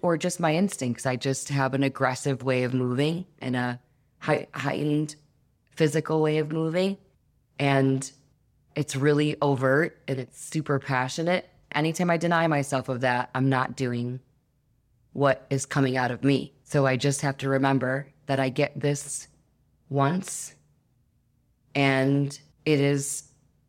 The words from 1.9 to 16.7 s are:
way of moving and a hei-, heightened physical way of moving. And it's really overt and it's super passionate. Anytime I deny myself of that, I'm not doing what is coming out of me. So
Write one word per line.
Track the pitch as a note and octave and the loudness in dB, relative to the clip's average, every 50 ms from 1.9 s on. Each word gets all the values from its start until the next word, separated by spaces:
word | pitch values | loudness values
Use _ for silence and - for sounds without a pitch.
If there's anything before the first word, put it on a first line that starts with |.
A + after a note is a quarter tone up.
| C3+ - C3+ B2+ B2+ - - C#3+ C3+ B2 | 0 0 -2 0 0 -2 -2 -2 -2 -2
way | B2+ C3+ C3 B2+ B2+ | 0 0 0 0 0
of | A#2+ C3 | 0 0
moving | B2+ B2+ B2 B2 C3 C#3+ D#3 E3 F3 F#3 - _ - | 0 0 0 0 0 0 0 -2 -4 -6 -10 _ -10
and | A#2+ B2+ B2+ | -6 -4 -2
a | B2 B2 B2 A#2+ A#2+ _ _ _ _ _ _ _ - | -2 -2 -4 -4 -8 _ _ _ _ _ _ _ -8
hei-, | - D#3 D3+ - - - - | -2 0 0 0 -2 -6 -8
heightened | C#3 C3 C#3+ - - D3 D3+ D3 D3+ D#3 D3+ - - _ _ _ _ _ _ _ _ _ _ | -6 -4 -4 -2 -2 0 0 0 0 0 -2 -6 -14 _ _ _ _ _ _ _ _ _ _
physical | - - D#3+ D3 D3 D#3+ D3+ - D#3+ D#3 | -2 0 0 2 2 0 -2 0 0 2
way | D#3 D3+ D3+ D#3 | 2 2 2 0
of | D3+ D3+ | -2 -2
moving. | D#3+ D#3+ D#3+ D#3+ D#3+ F3+ F#3+ G3 G3 - _ _ _ _ _ _ _ _ _ _ _ - | -2 -2 -2 0 0 0 0 0 -2 -6 _ _ _ _ _ _ _ _ _ _ _ -2
And | C#3+ C#3 C#3 C3+ C3+ C3+ C3+ C3 C3 - - _ _ _ _ _ _ _ _ _ _ _ - | 0 2 4 4 4 2 2 0 -4 -8 -14 _ _ _ _ _ _ _ _ _ _ _ -6
it's | D3+ C#3+ - - | -6 -6 -4 -2
really | C3 C#3 D3+ D3 D3 D3+ D3+ - - | 0 2 2 4 4 2 0 0 0
overt | D3 C#3+ C#3 B2+ C3+ C3 C3+ D3 E3+ - - _ - - | 0 2 2 2 2 4 4 4 2 0 -4 _ -8 -6
and | C3+ C3 | -6 -6
it's | B2 - - - | -6 -10 -14 -18
super | - - - D#3 D3 - C#3+ C3+ | -12 -6 -6 -4 -2 0 -2 -2
passionate. | - - C3+ B2+ B2+ B2+ - E3+ E3 E3+ F3+ F#3 - - _ _ _ - - | 0 -2 -2 0 -2 -2 -4 -2 0 0 0 0 -2 -6 _ _ _ -6 -2
Anytime | D3 D#3 E3 D#3+ - F3+ F3 | 0 0 0 0 0 2 2
I | E3+ | 2
deny | E3+ F3 E3+ E3+ E3 E3 | 2 2 2 2 2 2
myself | D#3+ D3+ C#3+ C3+ - C#3 C3 - - | 2 2 2 0 0 -2 -4 -2 -2
of | B2+ A#2+ | -4 -2
that, | C3 B2+ B2 B2 - - - | 0 0 0 0 -2 -4 -2
I'm | C3 C3 C3+ | 0 2 2
not | C3+ B2+ B2+ - B2 | 2 2 0 -2 -4
doing | - C3 A#2+ A#2+ A#2+ A#2+ A#2+ B2+ B2+ - _ _ _ _ _ _ _ _ _ _ _ _ _ _ _ _ _ | -4 -4 -4 -4 -4 -6 -6 -8 -10 -12 _ _ _ _ _ _ _ _ _ _ _ _ _ _ _ _ _
what | - C3+ C#3+ C3+ C3 - - - | -4 2 2 2 2 2 -2 -4
is | C#3 C3+ - | -4 -4 -4
coming | - - C#3+ C3+ B2+ B2+ | -2 0 0 2 2 2
out | C3 B2+ A#2+ | 0 0 -2
of | B2 A2+ C3 | -2 0 0
me. | C#3 C#3 C3 C#3 - _ _ _ | 2 2 2 0 -4 _ _ _
So | - | -2